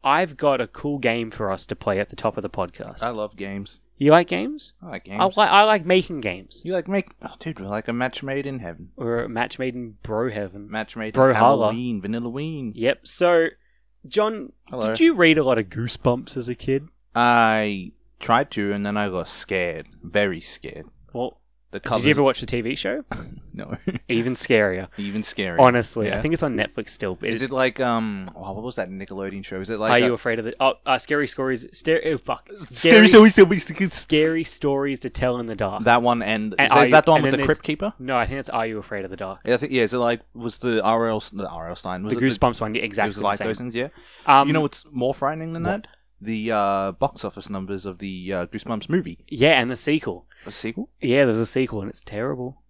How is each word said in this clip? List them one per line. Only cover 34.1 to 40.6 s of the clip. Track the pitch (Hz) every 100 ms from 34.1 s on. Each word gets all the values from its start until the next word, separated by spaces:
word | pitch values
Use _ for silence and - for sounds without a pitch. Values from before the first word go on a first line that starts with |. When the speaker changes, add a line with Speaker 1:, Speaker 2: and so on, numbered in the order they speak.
| 156 160 160 160
Speaker 1:
Stories | - 147 139 143 131
to | 127
Tell | - 127 123
in | 117
the | 107
Dark. | 101 101
Speaker 2:
That | 110 120
one, | 120 120
and | 104 110 107 101
Speaker 1:
And | 139
Speaker 2:
is, |
Speaker 1:
Are | 127
Speaker 2:
is | 123
Speaker 1:
You, |
Speaker 2:
that | 151 156
the |
one | 156
Speaker 1:
and | 143
Speaker 2:
with |
Speaker 1:
then | 135
Speaker 2:
the | 139
Speaker 1:
there's | 151
Speaker 2:
Crypt | -
Keeper? | 151 202 -
Speaker 1:
No, | 127 127
I | 117
think | 135
it's | 131
Are | 120 113
You | 107
Afraid | - 104
of | 95
the | 92
Dark? | 95 98
Speaker 2:
Yeah, | - 123
I |
think, | 139
yeah, | 131
is | 110
it | 123
like, | 120 120 _
was | 120 117
the | -